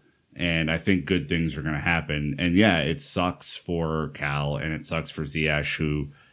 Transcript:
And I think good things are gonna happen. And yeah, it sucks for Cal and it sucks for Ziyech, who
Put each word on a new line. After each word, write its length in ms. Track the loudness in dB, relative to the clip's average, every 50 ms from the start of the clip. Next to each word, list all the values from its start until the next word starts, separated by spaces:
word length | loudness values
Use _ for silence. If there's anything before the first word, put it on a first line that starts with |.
| _ _ _ _ _ _ -8
And 360 | -4 -2 0 0 2 2 2
I 60 | 0 0
think 280 | 4 4 2 2 4
good 240 | 2 0 0 2 0
things 260 | 0 0 0 0 -2
are 60 | -2
gonna 180 | -4 -4 -4 -2
happen. 560 | 0 2 2 0 0 0 -2 -2 0 -2 -2 0
And 160 | 0 2 6
yeah, 240 | 6 6 6 6 4
it 200 | 2 0 -2 -2
sucks 560 | -4 -6 -2 0 0 0 0 -4 -8 -10 -10
for 540 | -10 -6 -4 -2 -2 0 0 0 -2 -2 -4 -6
Cal 420 | -4 -4 -2 -2 0 0 0 -2 -2
and 160 | -2 -4 -4
it 100 | -6 -6
sucks 260 | -4 -4 -4 -4 -6
for 140 | -6 -6 -6
Ziyech, 540 | -4 -2 0 0 2 2 2 0 0 -2 0
who 340 | 0 0 0 0 -2 -4 -8 -18 -20 _